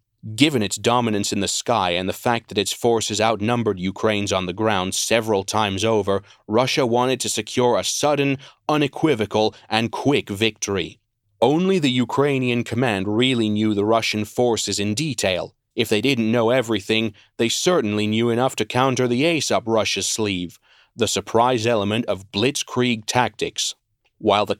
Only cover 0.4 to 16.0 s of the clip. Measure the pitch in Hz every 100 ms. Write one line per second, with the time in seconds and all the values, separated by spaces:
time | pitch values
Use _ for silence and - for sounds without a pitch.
0.4 | 151 135 101 107 107 120 117 104 104 107
1.4 | 95 - - 117 90 87 92 - 123 117
2.4 | - 101 98 - 120 117 - 104 110 107
3.4 | 107 120 107 92 92 92 110 104 101 95
4.4 | 90 92 110 101 95 - - 113 110 101
5.4 | 95 107 107 95 110 110 101 98 - -
6.4 | - 107 131 - 127 120 123 127 107 -
7.4 | 104 - 123 104 90 - 147 143 139 135
8.4 | - - - 151 147 - 160 117 104 107
9.4 | 107 - - 110 113 - 135 135 - 98
10.4 | 113 - - 98 80 - _ _ _ -
11.4 | 120 156 185 190 143 127 120 - 143 135
12.4 | 127 120 117 117 131 98 95 107 127 123
13.4 | 110 104 110 101 104 113 - 110 104 -
14.4 | 123 110 - 98 101 107 160 123 98 87
15.4 | 85 _ _ - 113 107